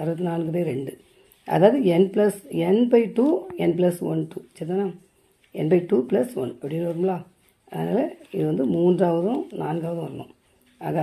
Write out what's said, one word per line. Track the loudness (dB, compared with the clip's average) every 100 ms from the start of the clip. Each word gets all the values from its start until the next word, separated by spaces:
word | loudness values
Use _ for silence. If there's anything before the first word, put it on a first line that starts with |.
அறுபத்தி | -6 -4 -4
நான்கு | -4 -2 -2
by | -2
ரெண்டு. | -4 -8 -12 _ _ _ _ 0
அதாவது | 6 6 6 4 4
n | 4
plus, | 4 2 0 -8 -2 2 4
n | 6
by | 4 4 2
two, | 2 0 -4 -2 -2
n | 2
plus | 0 0 -4
one | -4 -4
two. | -10 -18 -14
சரிதானா? | -6 -4 -4 -8 _ _ _ _ _ -6
n | 2
by | 2 2
two | 0 2
plus | 0 -2 -4
one | -8 -8
அப்படின்னு | -8 -4 -4
வருங்களா? | -2 -2 -4 -10 _ _ _ _
அதனால் | -8 -2 -2 -2 -8 -10 -4
இது | -2
வந்து | 0 0 2
மூன்றாவதும் | 2 4 2 2 -2 -4 -6 -8
நான்காவதும் | -6 -6 -6 -8 -10
வரணும். | -12 -16 _ _ _ _ _ -6
ஆக | -4